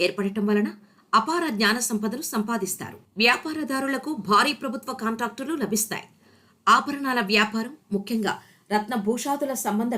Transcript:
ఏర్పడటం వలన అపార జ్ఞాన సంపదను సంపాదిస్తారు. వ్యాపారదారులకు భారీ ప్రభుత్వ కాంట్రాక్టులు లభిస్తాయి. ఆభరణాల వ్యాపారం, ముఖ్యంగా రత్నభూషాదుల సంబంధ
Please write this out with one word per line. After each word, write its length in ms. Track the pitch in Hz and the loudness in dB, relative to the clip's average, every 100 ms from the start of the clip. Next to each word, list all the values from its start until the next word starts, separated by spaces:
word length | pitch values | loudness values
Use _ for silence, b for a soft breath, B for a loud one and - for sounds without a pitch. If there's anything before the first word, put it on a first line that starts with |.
ఏర్పడటం 460 | 175 185 196 208 208 | -2 0 -2 0 2
వలన 240 | 208 247 - b b b | 2 2 -4 b b b
అపార 320 | 220 262 339 320 208 | 0 2 -2 -2 2
జ్ఞాన 200 | 208 240 233 | 2 2 0
సంపదను 360 | 214 214 247 339 | -2 -2 -4 -4
సంపాదిస్తారు. 640 | 226 214 226 185 - - - _ 185 | -4 -2 -2 -4 -6 -10 -14 _ 2
వ్యాపారదారులకు 920 | 233 247 320 311 277 269 269 262 294 285 170 | 2 2 -2 -6 -4 -2 -2 -4 -4 -6 2
భారీ 240 | 208 277 | 4 4
ప్రభుత్వ 380 | 247 269 240 - 247 | 0 -6 -6 -8 -6
కాంట్రాక్టులు 520 | 220 226 233 226 269 | -4 -2 -4 -6 -6
లభిస్తాయి. 520 | 320 214 202 - - - _ b b b b - | -4 -2 -2 -2 -6 -10 _ b b b b 4
ఆభరణాల 540 | 240 285 285 269 247 196 | 4 4 -4 0 0 2
వ్యాపారం, 420 | 208 214 220 240 302 - | 4 2 0 -6 -10 0
ముఖ్యంగా 400 | 202 202 226 190 - B B B | 2 2 2 0 -4 B B B
రత్నభూషాదుల 840 | 208 208 240 202 240 285 285 277 | 0 0 -2 0 0 0 -2 -2
సంబంధ 400 | 262 220 208 233 | -2 0 0 0